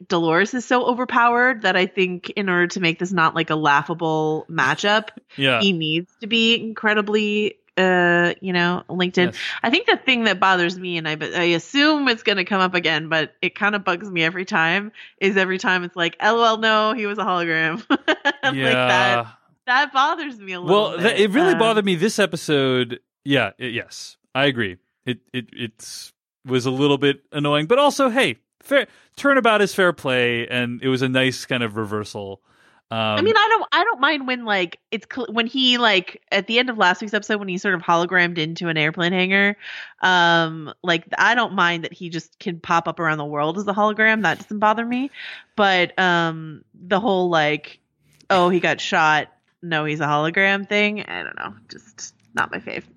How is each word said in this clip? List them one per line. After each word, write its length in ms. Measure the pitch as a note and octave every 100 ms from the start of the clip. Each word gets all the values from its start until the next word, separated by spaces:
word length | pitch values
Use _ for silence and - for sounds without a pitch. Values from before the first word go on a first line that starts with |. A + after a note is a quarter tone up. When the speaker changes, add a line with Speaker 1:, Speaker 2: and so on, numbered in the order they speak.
| F#3
Speaker 1:
Dolores 460 | F3 E3 E3 G#3
is 120 | B3 -
so 200 | B3+ B3
overpowered 760 | A#3+ B3+ B3 A#3+ A#3+ B3+ A3+
that 120 | G3+ F#3
I 100 | F#3
think 420 | G3+ F#3 F3+ -
in 180 | G#3 G3
order 180 | F3 F3
to 120 | F#3+
make 200 | E3+ E3
this 120 | F3+
not, 240 | F3+ D#3+ D#3+
like, 140 | D#3+
a 60 | D#3
laughable 920 | D3+ C#3+ C#3 E3 E3 D#3 D#3 D#3 -
matchup, 600 | D#3+ C3 D3+ G#3 G#3+ G#3+ -
Speaker 2:
<laughs> 140 | - -
Yeah. 220 | C#3 A2
Speaker 1:
he 120 | G3
needs 380 | E3+ D#3 D#3+ F3+ _
to 60 | G#3
be 280 | A3+ A3+ A#3
incredibly, 1000 | A3 G#3+ A3 G#3+ G3+ G#3+ G#3 G#3 G#3+ - _ -
uh, 580 | F#3 F3+ F3 F3 F3 -
you 140 | F#3
know, 300 | F3+ F3 F3+ -
LinkedIn. 400 | F3+ F3+ F#3 F3+
Speaker 2:
Yes. 20 | - - -
Speaker 1:
I 80 | A#3
think 160 | E4 A#4
the 100 | F#4+
thing 280 | - B3 A3
that 140 | F#3+
bothers 380 | F#3+ F3+ E3+ F3+
me, 200 | F3+ E3+
and 100 | D#3+
I, 60 | D#3
I 240 | C3+ E3+ E3+ E3
assume 520 | - C#4 D4 D4+ C4
it's 160 | A3+
gonna 220 | A3 G3 F3+
come 160 | G3
up 140 | F#3 F3+
again, 340 | D#3+ D#3 D#3
but 240 | D#3+ D3 _
it 140 | F3+ -
kinda 220 | G3+ G#3
bugs 300 | F#3 F3 G#3
me 140 | F3
every 220 | D#3+ F#3 F#3+
time, 460 | G3 E3 F#3+ G#3+ - - -
is 160 | G3 G3
every 200 | F#3+ F#3
time 260 | F#3 F#3
it's 120 | F3 F3+
like, 200 | E3 -
"L 200 | G#3 A#3
O 40 |
L, 140 | A3+ A3
no, 340 | A3 G#3+ G#3+
he 140 | A3 G#3
was 100 | G#3+
a 60 |
hologram." 600 | G3 F3+ E3+ D#3+ D#3+ F3 -
<laughs> 80 | C#4 - - - -
Like, 120 | C4 C3+
Speaker 2:
Yeah. 180 | B2+
Speaker 1:
that, 540 | B2+ B2 B2 - A#2+ A2+ - _ _ -
that 280 | B3+ D4
bothers 440 | C4+ D4 E4+ D4 A3+
me 120 | G3
a 60 | F3+
little 140 | E3 G#3 G3+
Speaker 2:
Well, 20 | E3+
Speaker 1:
bit. 60 |
Speaker 2:
that, 140 | G#3 G3
it 120 | G#3
really 220 | A#3 F4+
Speaker 1:
Um, 60 | A3+
Speaker 2:
bothered 260 | A3+ G#3+ G3
me 100 | E3+
this 240 | G#3 -
episode. 800 | F#3 E3 - C#3+ C3+ B2+ A#2+ A#2 _ _ C#3
Yeah, 260 | C3+ G2+ G2+
it, 140 | B2
yes, 460 | A2+ - - - - _ C3
I 100 | C#3+
agree. 320 | A#2+ G2 F2 _ _ B2+
It, 140 | A#2 _
it, 140 | B2+ A2
it's, 580 | - A#2 - - - - _ _ _ -
was 200 | B2+ B2+
a 60 |
little 260 | B2+ C#3+ C#3
bit 240 | C#3 C#3+ _
annoying, 360 | D3+ D3 D3 D#3
but 120 | B3
also, 300 | C#4+ - C4+
hey, 260 | B3 F#3+ - _ _
fair, 260 | - C#4 G#3 _ _ -
turnabout 460 | C#4 C4+ A#3 G#3
is 120 | G3
fair 200 | - F3+
play, 520 | - C#3 B2+ A#2+ A#2 A#2
and 320 | B2 A#2+ A#2+
it 60 | C3+
was 120 | B2+
a 60 | C3
nice 380 | C3 C3 A#2+ -
kind 180 | B2+
of 140 | A#2 G#2+
reversal. 640 | G#2 G#2+ G2+ G#2+ G2 G2 _ _ _ _ -
Um, 80 | A2+
Speaker 1:
I 220 | A2 G#2+
mean, 140 | G4+ A4
I 100 | G#4+
don't, 160 | A4 -
I 120 | D#4 G#4
don't 160 | B3+
mind 260 | C#4 D4+ B3+
when, 160 | B3
like, 360 | A3+ G3 F3 - -
it's 160 | G#3+ -
cl-, 160 | B3+ A#3
when 160 | A3 A3+
he, 300 | C4+ B3+ A#3+
like, 440 | A#3 F#3+ F3+ - -
at 140 | G3+ F#3+
the 120 | A#3
end 100 | B3+
of 80 | A3
last 220 | F3+ F#3
week's 120 | G#3
episode 260 | G#3 G#3 G#3+
when 80 | G3
he 100 | F3+
sort 180 | G#3 F3
of 60 |
hologrammed 560 | F3 E3+ F3 F3+ F3 E3+
into 300 | D#3 E3 F3
an 80 | D#3+
airplane 380 | D3+ F3 E3+
hangar. 420 | F3+ F#3 G3 G3+ G3+ - - - -
Um, 720 | F#3 F3+ E3+ E3+ E3 D#3+ D3 -
like, 220 | F3+ E3 - -
I 160 | G3+ A#3+
don't 180 | G#3
mind 320 | F#3+ E3+ E3+ D#3
that 80 |
he 160 | - F3
just 280 | E3 - -
can 200 | G3 E3+
pop 300 | - E3+ E3+
up 100 | D#3+
around 200 | E3 D#3
the 60 | D3
world 320 | D3 D3+ F#3
as 80 | G3+
a 60 |
hologram. 500 | G3+ G#3+ G#3 A3 A3
That 160 | F3 D3+
doesn't 200 | - G#3
bother 260 | G#3+ A3 A#3
me. 260 | B3 C#4 - - - - -
But, 420 | G3+ F#3 F3 -
um, 680 | F#3 E3+ E3 D#3+ D#3+ D3+ _
the 260 | - F3+ G3
whole, 300 | G#3 F#3 F3+
like, 500 | D#3+ D3+ D3+ - - _ _ _ _ -
"Oh, 200 | F#3+ F3+
he 100 | F3+
got 220 | E3+ C3+
shot, 480 | - F#3 D#3 D3+ - _ _ _
no, 240 | E3+ D#3 D3+
he's 160 | D3+
a 40 | D3
hologram" 600 | D3 D#3 F3+ G3 G3 F#3+
thing, 360 | G#3 G#3 G#3
I 200 | - F2+
don't 140 | C#2 -
know, 180 | - G#2+ -
just 440 | - _ - - - _ -
not 160 | -
my 80 | -
fave. 240 | - - -